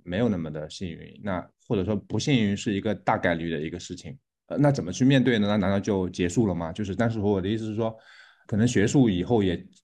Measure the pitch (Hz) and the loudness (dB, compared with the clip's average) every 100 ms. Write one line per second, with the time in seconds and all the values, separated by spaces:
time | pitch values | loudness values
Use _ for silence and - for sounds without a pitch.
0 | 90 92 120 92 78 76 78 - 90 80 | -6 -2 0 0 -4 -8 -10 -10 -10 -10
1 | 80 - 104 90 - _ - 110 92 104 | -16 -12 -6 -6 -8 _ -4 -2 0 -2
2 | - 107 - 131 104 101 - 98 110 95 | -4 -4 2 2 2 0 -2 -2 -2 -4
3 | - 110 90 85 82 80 78 90 - 90 | 0 0 2 0 -2 -4 -6 -8 -12 -12
4 | 78 69 _ _ - 85 147 139 85 - | -14 -16 _ _ -6 2 2 2 -2 2
5 | 131 139 123 113 101 104 92 98 98 98 | 4 4 4 2 2 2 2 0 0 0
6 | 90 90 87 107 107 85 82 85 104 92 | -2 -2 -2 2 0 0 -4 -6 -6 0
7 | 117 113 101 98 92 113 110 107 113 - | -2 0 0 0 0 -4 -4 -4 -4 -6
8 | - - - _ - 101 120 107 95 147 | -18 -20 -20 _ -4 2 2 4 4 6
9 | 117 90 87 117 95 87 - _ | 4 4 2 2 2 0 -6 _